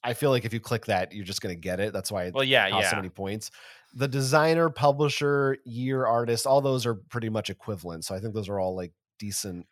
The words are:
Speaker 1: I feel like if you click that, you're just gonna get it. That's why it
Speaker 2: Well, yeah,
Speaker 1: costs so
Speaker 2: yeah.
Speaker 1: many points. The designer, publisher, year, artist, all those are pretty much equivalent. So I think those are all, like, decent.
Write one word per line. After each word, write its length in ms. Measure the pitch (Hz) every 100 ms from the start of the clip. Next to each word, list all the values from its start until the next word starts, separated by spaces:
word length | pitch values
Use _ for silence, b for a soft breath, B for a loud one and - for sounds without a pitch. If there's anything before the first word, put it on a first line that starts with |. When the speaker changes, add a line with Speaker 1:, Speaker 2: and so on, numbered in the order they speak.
Speaker 1:
I 100 | 123
feel 160 | 120 147
like 160 | 127 113
if 80 |
you 60 | 117
click 260 | - 117 -
that, 260 | 98 95
you're 120 | 104 92
just 160 | 98
gonna 140 | 101 87
get 240 | 90 90
it. 120 | 104
That's 180 | 98 95
why 140 | 104 90
it 80 |
Speaker 2:
Well, 100 | 127
yeah, 260 | 135 131 98
Speaker 1:
costs 200 | 98 95
so 40 | 80
Speaker 2:
yeah. 60 |
Speaker 1:
many 80 | 92
points. 420 | 92 98 110 - B B B B
The 140 | - 135
designer, 640 | 135 131 151 156 165 165
publisher, 880 | 139 143 139 147 139 143 143 135 135 -
year, 400 | 117 131 135 120
artist, 400 | 117 120 117 135
all 140 | 135
those 240 | 139 131 120
are 100 | 107
pretty 340 | - 123 117
much 200 | 110 101
equivalent. 560 | 95 - 98 87 82 82
So 100 | 95
I 40 |
think 140 | 110
those 140 | 107 98
are 120 | 101
all, 160 | 92 92
like, 180 | 90 _ _ _
decent. 500 | 104 101 101 87 -